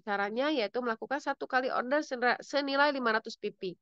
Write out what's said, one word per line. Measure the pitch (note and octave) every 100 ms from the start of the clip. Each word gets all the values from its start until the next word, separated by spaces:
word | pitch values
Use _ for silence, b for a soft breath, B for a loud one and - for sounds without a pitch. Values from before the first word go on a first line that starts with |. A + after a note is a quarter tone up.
| A3
Caranya | G3+ G3+ A3+ D4
yaitu | D4 G3+ B3
melakukan | A#3+ A3 A3 C#4
satu | C#4 C#4 -
kali | B3+ B3+
order | - B3 D4 D4+
senra-, | A#3+ A#3+ -
senilai | - C#4 C#4+ C#4 D4
lima | C#4 A#3 G#3+
ratus | A3+
P | - G#3
P. | - F#3 E3